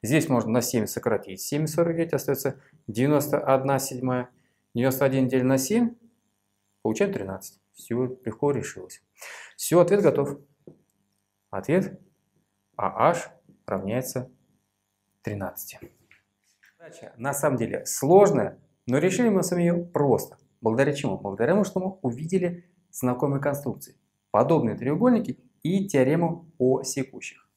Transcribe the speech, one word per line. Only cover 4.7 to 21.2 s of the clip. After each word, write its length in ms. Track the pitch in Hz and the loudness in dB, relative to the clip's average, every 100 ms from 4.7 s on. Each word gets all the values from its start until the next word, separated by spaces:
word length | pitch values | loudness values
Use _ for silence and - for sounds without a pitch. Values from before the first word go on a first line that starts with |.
Девяносто 320 | 117 131 131 143 | 0 0 2 2
один 220 | 135 127 | 2 2
делим 200 | 131 127 | 2 2
на 100 | 135 | 2
семь, 380 | 135 220 233 - _ _ _ _ _ _ _ _ | 2 2 0 -2 _ _ _ _ _ _ _ _
получаем 320 | - 110 196 | -4 0 0
тринадцать. 480 | 196 98 95 - _ _ | -2 -8 -10 -14 _ _
Всё, 440 | _ - 117 127 127 - | _ -6 -4 -4 -4 -10
легко 260 | 110 143 | -2 -2
решилось. 520 | 131 - - - - _ _ - - - - | -2 -6 -12 -18 -20 _ _ -18 -18 -20 -10
Всё, 240 | - 175 | 2 4
ответ 220 | 175 202 | 6 6
готов. 380 | 175 135 139 - - _ - - _ _ _ _ _ _ _ | 4 2 -2 -4 -14 _ -20 -20 _ _ _ _ _ _ _
Ответ 500 | 95 - 165 190 - _ _ _ _ _ _ _ - | -8 0 0 0 -8 _ _ _ _ _ _ _ -6
А 360 | 95 104 131 | -4 4 4
H 200 | 170 - - _ - - | 4 -4 -18 _ -20 -6
равняется 640 | 95 95 117 127 127 - _ _ _ _ _ _ _ _ _ | -4 -2 -4 -4 -8 -8 _ _ _ _ _ _ _ _ _
тринадцати. 580 | - 104 92 - - - - _ _ _ _ _ _ _ _ _ | -8 -6 -8 -10 -16 -18 -20 _ _ _ _ _ _ _ _ _
Задача 360 | 165 - 107 117 | -20 -20 -20 -8
на 160 | 143 | -6
самом 240 | 135 156 127 | 0 0 0
деле 280 | 113 - - | -2 -4 -6
сложная, 760 | - 135 185 196 135 98 - _ _ - | -4 6 8 8 4 -2 -6 _ _ -2
но 120 | 131 | 0
решили 320 | 175 185 240 | 0 2 2
мы 140 | 190 | 2
с 80 | 175 | 0
вами 120 | 175 | 0
её 220 | 170 175 175 | 2 0 -2
просто. 520 | - 143 117 - - _ _ | 0 2 2 0 -16 _ _
Благодаря 320 | 113 113 143 | -2 2 2
чему? 240 | 143 127 | 0 -4
Благодаря 340 | 95 | -4